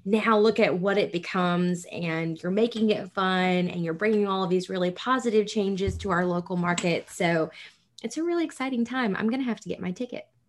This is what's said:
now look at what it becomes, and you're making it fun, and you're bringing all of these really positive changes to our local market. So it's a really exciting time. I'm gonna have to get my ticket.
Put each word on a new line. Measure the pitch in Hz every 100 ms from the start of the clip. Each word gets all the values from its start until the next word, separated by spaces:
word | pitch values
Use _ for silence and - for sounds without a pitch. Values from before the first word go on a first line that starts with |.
now | 190 214 208 214
look | 214 214
at | 196 175
what | 196 196
it | 185
becomes, | 180 180 190 180 175 180 175 -
and | - 170 160 165 160
you're | 175
making | 196 233 226 220
it | 208 185
fun, | - 185 185 185 180 175
and | 175
you're | 165
bringing | 165 214 214 202
all | 190
of | 185
these | 185 185
really | 190 180
positive | 180 247 262 240 214 208
changes | 220 196 190 196 190
to | 202
our | 175
local | 180 175 175 180
market. | 175 175 180 160 -
So | - 175 165 156 - - - _ -
it's | 226 302
a |
really | 330 339
exciting | 311 - 262 247
time. | 233 254 233 190
I'm | 220
gonna | 269
have | 254 208
to | 175
get | -
my | 180
ticket. | 185 247 - - _